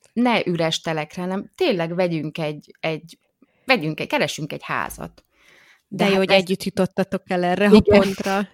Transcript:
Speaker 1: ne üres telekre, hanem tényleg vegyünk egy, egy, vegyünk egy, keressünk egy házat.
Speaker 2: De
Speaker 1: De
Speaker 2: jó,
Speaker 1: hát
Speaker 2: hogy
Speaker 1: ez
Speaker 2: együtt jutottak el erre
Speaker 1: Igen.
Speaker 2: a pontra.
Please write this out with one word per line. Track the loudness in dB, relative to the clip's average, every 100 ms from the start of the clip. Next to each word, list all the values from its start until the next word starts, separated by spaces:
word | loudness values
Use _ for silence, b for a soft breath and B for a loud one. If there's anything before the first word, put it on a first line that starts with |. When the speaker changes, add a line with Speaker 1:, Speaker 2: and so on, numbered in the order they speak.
| _
Speaker 1:
ne | -2 0 0 0
üres | -2 -2 -4
telekre, | -6 -6 -6 -8
hanem | -6 -8 -8 -4
tényleg | -2 0 -2 -2
vegyünk | -2 -2 -6 -6
egy, | -8 -8 -16 _
egy, | -6 -6 -12 -20 _ _ _ _ -2
vegyünk | 0 -2 -6
egy, | -4
keressünk | -2 -2 -4 -10
egy | -10
házat. | -8 -6 -6 -10 -16 -18 _ b b b b b _
Speaker 2:
De | -2
Speaker 1:
De | 0
Speaker 2:
jó, | 2
Speaker 1:
hát | 4
Speaker 2:
hogy | 2
Speaker 1:
ez |
Speaker 2:
együtt | 2 -2
jutottak | -2 -2 0 -2 -4 -6 -4
el | -2
erre | 0 2 6
Speaker 1:
Igen. | 8 8 6
Speaker 2:
a |
pontra. | 4 0 -4 -4 -4